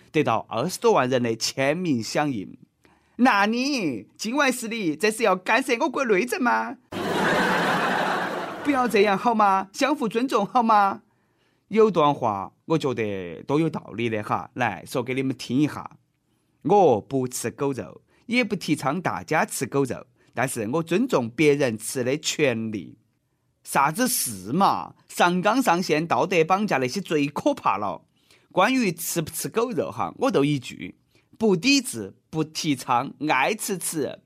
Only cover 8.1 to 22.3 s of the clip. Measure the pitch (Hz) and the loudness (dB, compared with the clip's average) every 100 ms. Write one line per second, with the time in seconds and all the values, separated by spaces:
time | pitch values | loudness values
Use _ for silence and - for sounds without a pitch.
8.1 | - - - - - - 277 247 208 208 | -4 -6 -8 -10 -6 -2 0 2 4 4
9.1 | 196 247 220 208 190 190 - 269 294 233 | 2 0 4 4 2 -2 -2 0 0 -2
10.1 | 226 254 240 202 254 226 214 196 214 - | -2 0 0 0 2 4 4 4 0 -12
11.1 | _ _ _ _ _ _ 202 220 175 147 | _ _ _ _ _ _ 4 4 6 4
12.1 | 143 123 101 92 - - 160 147 117 107 | 2 0 -2 -6 -12 -2 0 0 -2 -4
13.1 | 98 87 82 - 139 165 151 - 104 117 | -4 -8 -10 -2 0 0 -2 -8 -4 -2
14.1 | 107 104 113 - 123 120 92 - 139 120 | -2 -2 -4 -4 -4 -2 -2 -6 -6 -4
15.1 | 131 131 120 - 123 147 104 78 - _ | -2 -4 -4 -2 0 0 -2 -12 -18 _
16.1 | _ _ _ _ _ - 202 175 110 - | _ _ _ _ _ 2 6 6 4 0
17.1 | 135 127 127 117 110 143 135 82 - _ | -4 -2 -4 -8 -4 -4 -4 -10 -16 _
18.1 | _ - 240 233 185 - 147 139 185 156 | _ -2 0 0 -2 -2 -2 -2 -2 -2
19.1 | 92 92 156 208 - - 139 135 95 - | -4 -2 0 0 -4 -2 -2 -2 -4 -12
20.1 | _ _ - 127 123 104 151 165 175 262 | _ _ -4 -2 -2 -4 -4 0 0 2
21.1 | 127 117 120 151 143 135 107 - 131 123 | 0 -2 2 4 6 2 -2 -6 -4 -2
22.1 | 147 - | -2 -4